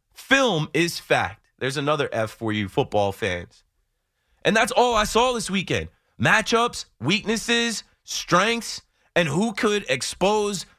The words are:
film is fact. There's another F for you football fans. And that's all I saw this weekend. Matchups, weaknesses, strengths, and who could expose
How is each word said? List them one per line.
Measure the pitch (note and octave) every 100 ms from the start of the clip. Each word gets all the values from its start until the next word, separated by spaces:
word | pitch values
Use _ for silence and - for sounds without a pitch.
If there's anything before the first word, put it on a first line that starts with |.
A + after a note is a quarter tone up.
| _
film | - - C4 B3+ D#3+ D3
is | D#3 E3+ -
fact. | - C#3 F#2 - _ -
There's | B2+ C#3+
another | C#3+ D3+ C3
F | A2+ A2
for | - A2+
you | G#2+ G2
football | - - G#2 G2+
fans. | - G2+ F2 F2 _ _ _ _ _ _ _ _ _
And | - A3
that's | A3+
all | G#3 B3 A3
I |
saw | G#3+ A3 B3+
this | A#3+ F3+
weekend. | F#3+ - A2+ D#2+ - _ -
Matchups, | B2+ G#3+ G#3+ A3+ A#3 - - -
weaknesses, | A#2+ G3+ F3 A3+ - A#3 A#3 G#3 - _
strengths, | - - - F3 G#3 A#3 - - - _ _
and | - E3
who | D3+ A3+
could | - G#3+ G#3 -
expose | C3 - - F#3+ G#3+ G3+ F#3 -